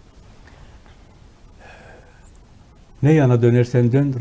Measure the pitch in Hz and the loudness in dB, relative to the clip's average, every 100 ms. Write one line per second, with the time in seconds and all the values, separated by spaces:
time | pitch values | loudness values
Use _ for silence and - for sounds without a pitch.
0 | - - - - - - - - - - | -20 -20 -20 -20 -20 -20 -20 -20 -20 -20
1 | - - - - - - - - - - | -20 -20 -20 -20 -20 -20 -20 -20 -20 -20
2 | - - - - - - - - - - | -20 -20 -20 -20 -20 -20 -20 -20 -20 -6
3 | 135 160 135 123 120 120 120 131 120 131 | 0 2 2 2 2 0 0 -2 0 0
4 | 143 127 | -2 -2